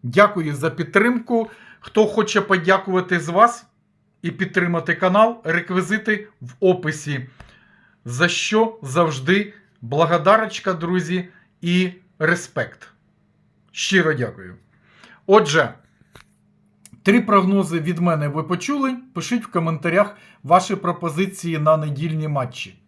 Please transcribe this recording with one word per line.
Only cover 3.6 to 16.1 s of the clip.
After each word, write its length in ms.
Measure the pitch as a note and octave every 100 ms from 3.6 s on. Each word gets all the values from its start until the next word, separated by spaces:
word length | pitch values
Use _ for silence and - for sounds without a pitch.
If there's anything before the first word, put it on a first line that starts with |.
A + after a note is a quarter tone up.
| _ _ _ _ _ _
і 80 | E3+
підтримати 640 | - F3+ F#3 F3 E3+ E3
канал, 460 | E3+ F#3 F#3+ A3+ A#3
реквізити 840 | E3 E3+ E3+ F#3 D#3+ G#3+ A3 G#3 - _
в 100 | B2 -
описі. 680 | F#3+ F3+ D#3 D3+ C#3+ C#3 B2+ _ - _ _ _ _ _
За 240 | A#2+ B2 E3+
що 500 | - - G#3+ A3+ -
завжди 720 | C3+ C#3 E3 C3+ C3 G3 G#3 - _ _
благодарочка, 960 | A#2 C#3+ D#3+ E3+ D#3 A3 G#3+ - -
друзі, 540 | E3+ E3+ F3+ D#3 F3+ F3+ _ _ _
і 300 | E3+ F3 F#3 F3+ _ _
респект. 680 | D#3 F3 - - A#2+ - - _ _ _ _ _ _ _ _
Щиро 420 | - - F#3+ D#3+
дякую. 400 | C#3+ A2+ G2 F#2 F2+ _ _ _ _ - - -
Отже, 480 | G3+ D#3 D#3 C3 - _ _ _